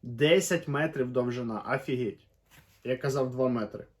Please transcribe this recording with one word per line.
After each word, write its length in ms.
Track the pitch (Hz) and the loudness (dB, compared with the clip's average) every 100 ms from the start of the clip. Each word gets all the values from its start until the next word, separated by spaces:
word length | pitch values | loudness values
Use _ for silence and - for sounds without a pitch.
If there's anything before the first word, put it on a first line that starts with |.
Десять 640 | 127 117 147 185 - 175 160 | -10 2 6 6 4 -2 0
метрів 440 | 139 160 143 127 | -2 -2 0 -2
довжина, 520 | 127 120 120 120 107 - 135 | 0 0 -2 -4 -6 -2 -4
офігеть. 520 | - 127 117 98 _ _ _ - - _ | -2 -2 -2 -4 _ _ _ -20 -20 _
Я 140 | 117 127 | -4 -2
казав 340 | 143 139 127 | 0 0 0
два 160 | 123 131 | 2 2
метри. 360 | 120 104 - - _ | 2 -2 -8 -16 _